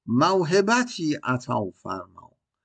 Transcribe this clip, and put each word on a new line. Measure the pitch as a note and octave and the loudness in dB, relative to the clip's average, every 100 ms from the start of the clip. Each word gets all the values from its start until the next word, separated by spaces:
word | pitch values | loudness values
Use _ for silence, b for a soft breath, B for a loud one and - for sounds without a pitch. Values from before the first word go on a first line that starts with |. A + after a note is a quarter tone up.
| - | -2
موهبتی | A#2+ E3+ F#3+ D#3+ F#3+ G3 B3 B3 - D#3 | 2 4 2 2 2 4 2 0 -4 -4
عطا | - B2 B2+ C3 A#2 F#2+ | -2 -2 -4 -2 -4 -4
فرما، | - F#2+ F#2+ F2+ F2 - _ _ _ | -8 -8 -8 -10 -20 -20 _ _ _